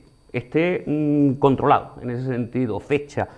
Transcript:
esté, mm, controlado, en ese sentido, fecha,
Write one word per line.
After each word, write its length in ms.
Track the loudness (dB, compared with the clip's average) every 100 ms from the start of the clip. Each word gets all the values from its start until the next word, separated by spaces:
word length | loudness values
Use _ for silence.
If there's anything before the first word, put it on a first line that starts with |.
| _ _ _
esté, 520 | -10 -2 0 0 -2 -2
mm, 480 | -2 0 2 2
controlado, 640 | 4 2 4 4 2 2 -12
en 100 | -8
ese 160 | -6 -4
sentido, 520 | -4 -4 -2 -2 -4
fecha, 480 | -2 -4 -2 -6 -6